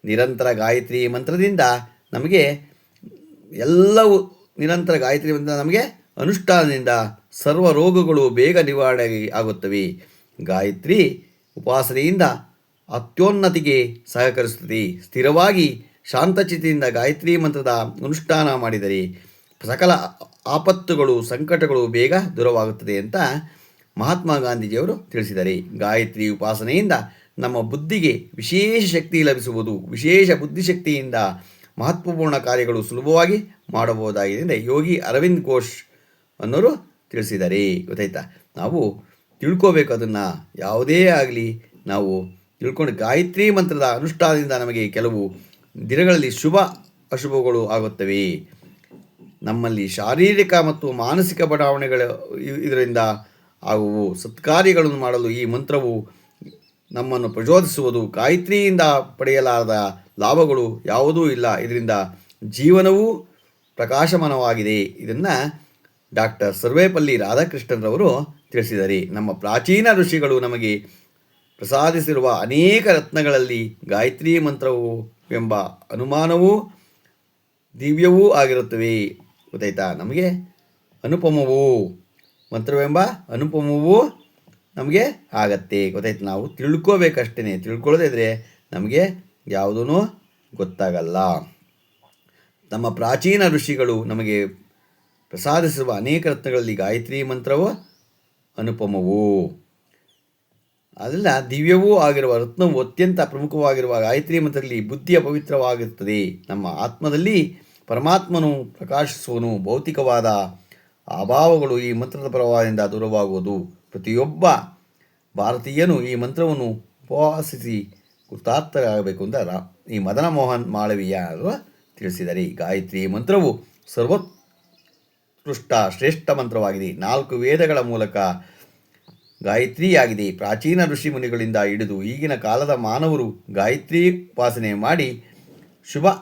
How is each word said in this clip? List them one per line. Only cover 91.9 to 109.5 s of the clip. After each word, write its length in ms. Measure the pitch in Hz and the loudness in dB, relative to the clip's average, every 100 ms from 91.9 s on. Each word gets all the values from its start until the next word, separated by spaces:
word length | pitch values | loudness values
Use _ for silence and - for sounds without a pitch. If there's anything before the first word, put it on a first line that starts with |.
| _ _ _ _ _ _ _ _ | _ _ _ _ _ _ _ _
ನಮ್ಮ 180 | 110 117 | -6 -6
ಪ್ರಾಚೀನ 580 | 110 117 135 185 202 185 | -4 -2 0 2 4 4
ಋಷಿಗಳು 560 | 151 147 135 123 113 | 2 -2 0 0 0
ನಮಗೆ 440 | 113 113 107 104 98 - _ _ _ _ _ _ _ | -4 -4 -2 -2 -2 -8 _ _ _ _ _ _ _
ಪ್ರಸಾದಿಸಿರುವ 640 | - 143 160 165 135 127 | -8 0 2 0 -2 -4
ಅನೇಕ 360 | 104 117 165 160 | -4 -2 -2 -2
ರತ್ನಗಳಲ್ಲಿ 480 | 139 139 123 113 98 | -4 -2 -2 -2 -4
ಗಾಯತ್ರಿ 480 | 95 113 117 135 | -2 -4 -6 -8
ಮಂತ್ರವು 440 | 131 127 120 143 202 202 - _ _ _ _ _ _ - | -6 -6 -2 0 0 -4 -16 _ _ _ _ _ _ -8
ಅನುಪಮವು. 920 | 110 117 104 98 90 101 104 98 85 - _ _ _ _ _ _ _ _ _ _ _ _ _ - | -6 -4 -4 -2 0 2 2 2 -2 -8 _ _ _ _ _ _ _ _ _ _ _ _ _ -14
ಅದೆಲ್ಲ 300 | 110 160 202 135 123 | -8 -2 0 0 -2
ದಿವ್ಯವೂ 480 | 139 156 185 202 202 | -2 4 6 6 6
ಆಗಿರುವ 400 | 147 139 131 117 | 6 4 2 0
ರತ್ನವು 440 | 117 143 175 135 | 0 2 2 2
ಅತ್ಯಂತ 400 | 123 - 185 180 | -2 0 2 2
ಪ್ರಮುಖವಾಗಿರುವ 800 | 143 139 147 151 143 135 127 120 | -2 -2 -6 0 2 2 0 0
ಗಾಯತ್ರಿ 380 | 110 135 156 165 | 2 0 0 0
ಮಂತ್ರದಲ್ಲಿ 480 | 156 143 131 120 107 | 0 -2 -4 -6 -6
ಬುದ್ಧಿಯ 320 | 139 - 175 | -8 2 2
ಪವಿತ್ರವಾಗಿರುತ್ತದೆ. 1300 | 143 147 151 139 123 120 110 - 101 104 92 90 - | 4 -6 -2 -2 0 -2 -6 -8 -4 -2 -2 -8 -10
ನಮ್ಮ 180 | 98 92 | -8 -6
ಆತ್ಮದಲ್ಲಿ 880 | 76 117 - 156 147 190 202 - - _ _ _ | -6 -8 -4 -2 0 2 2 0 -6 _ _ _
ಪರಮಾತ್ಮನು 800 | 117 151 185 185 175 156 139 123 - | -2 2 2 2 0 0 -2 -8 -16
ಪ್ರಕಾಶಿಸುವನು. 840 | 185 139 147 - - 117 117 | -4 -2 -2 -6 -8 -4 -4